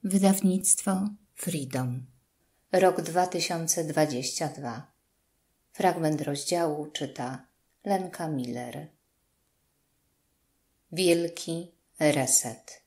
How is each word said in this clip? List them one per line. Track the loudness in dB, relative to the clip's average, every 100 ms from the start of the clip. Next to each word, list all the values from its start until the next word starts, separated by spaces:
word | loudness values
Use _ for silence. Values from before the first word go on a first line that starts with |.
Wydawnictwo | 2 4 6 6 4 2 2 0 2 0 -2 -6 _
Freedom. | -10 -6 -4 -4 -4 -2 -4 -10 _ _ _ _ _ _
Rok | 4 4 4
dwa | 0 0 0
tysiące | 0 -2 -4 -2 -2
dwadzieścia | 0 2 2 2 -4 -4 -6
dwa. | -6 -10 -10 -14 _ _ _ _ _ _ _ _
Fragment | 0 0 2 0 0
rozdziału | -2 -4 -2 0 0 -2 -6
czyta | -6 -8 -6 -8 -8 -14 _ _ _
Lenka | -2 -2 -2 -8 -6
Miller. | -4 -4 -8 -10 -12 -14 _ _ _ _ _ _ _ _ _ _ _ _ _ _ _ _ _ _ _ _
Wielki | 0 4 4 2 -6 -6 -6 -8 _ _ _
reset. | 2 2 2 2 0 -10 -16 -20